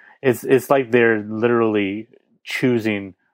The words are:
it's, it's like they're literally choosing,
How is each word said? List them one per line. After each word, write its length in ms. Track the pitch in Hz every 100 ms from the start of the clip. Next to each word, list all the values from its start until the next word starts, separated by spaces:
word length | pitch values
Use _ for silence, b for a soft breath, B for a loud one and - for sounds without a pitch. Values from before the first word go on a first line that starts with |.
| b b
it's, 220 | 135 113
it's 260 | - 127 -
like 220 | 139 120
they're 300 | 123 117 110
literally 840 | 104 110 117 117 113 107 98 104 113 _ _ _
choosing, 720 | - - 127 120 110 101 98 - _